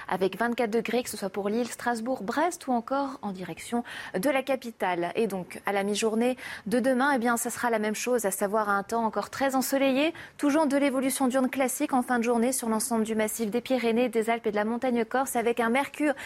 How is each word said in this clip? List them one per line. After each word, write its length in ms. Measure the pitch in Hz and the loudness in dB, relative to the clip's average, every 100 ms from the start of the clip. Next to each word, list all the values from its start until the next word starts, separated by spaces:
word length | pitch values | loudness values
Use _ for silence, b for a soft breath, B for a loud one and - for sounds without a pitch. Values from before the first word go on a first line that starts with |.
| B | B
avec 300 | 185 190 185 | 0 0 0
vingt-quatre 320 | 233 240 226 | -2 0 0
degrés, 320 | 226 - 233 | 0 0 -2
que 80 | 240 | -2
ce 80 | 214 | -6
soit 100 | 190 | -6
pour 220 | 208 202 | -4 -2
Lille, 180 | 226 240 | -2 -2
Strasbourg, 540 | - 247 233 233 262 | -4 -4 -4 -4 -4
Brest 460 | 196 277 349 - 277 | -2 0 0 -2 -2
ou 40 | |
encore 460 | 240 226 269 277 262 | -2 0 -2 -2 -6
en 120 | 202 | -8
direction 520 | 185 170 165 - 240 240 B B 190 | -8 -8 -10 -4 -4 -4 B B 0
de 120 | 262 | 2
la 120 | 269 | 0
capitale. 720 | 262 262 240 - 190 175 175 | 0 -2 -4 -2 0 0 0
Et 120 | - 220 | 0 0
donc, 340 | 190 170 - - | -2 -8 -6 -2
à 60 | |
la 100 | 202 | 0
mi-journée 540 | 196 202 226 226 247 254 B B | 0 0 0 2 0 0 B B
de 160 | 190 240 | -2 2
demain, 300 | 254 247 277 269 | 4 4 4 2
eh 20 | |
bien, 180 | 233 233 | 2 0
ça 140 | 247 | -2
sera 180 | - 247 | -2 0
la 100 | 220 | 0
même 160 | 214 | 0
chose, 300 | 208 240 247 | -2 0 0
à 60 | 196 | 0
savoir 400 | - 202 220 208 | 0 0 2 2
un 120 | 202 | 0
temps 220 | 196 233 | 0 -2
encore 240 | 220 202 - | 0 -2 -6
très 260 | - 269 | -2 0
ensoleillé, 600 | 262 247 277 269 262 311 330 B - | 0 0 2 4 4 2 -2 B -2
toujours 280 | 294 302 302 | 2 4 4
de 120 | 277 | 4
l'évolution 500 | 285 254 262 262 262 | 2 2 0 2 2
diurne 220 | 262 254 | 2 0
classique 440 | 262 254 - 294 | 0 0 0 0
en 80 | 254 | 0
fin 180 | 247 240 | 2 0
de 20 | |
journée 300 | 226 240 240 | 2 2 2
sur 160 | 262 220 | 0 -2
l'ensemble 340 | 220 - 226 | -2 0 0
du 140 | 220 214 | 0 0
massif 340 | 214 - 220 | -2 -2 -2
des 100 | 240 | -2
Pyrénées, 480 | 240 254 233 226 247 | 0 0 2 2 2
des 220 | 226 220 | 2 0
Alpes 160 | 233 226 | 0 0
et 40 | |
de 40 | 208 | 0
la 80 | |
montagne 400 | 214 233 262 240 | 0 0 0 0
corse, 300 | 226 254 262 | 0 0 0
avec 240 | 240 226 240 | 0 0 2
un 100 | 226 | 2
mercure 460 | 254 269 - 294 - | 2 0 0 0 0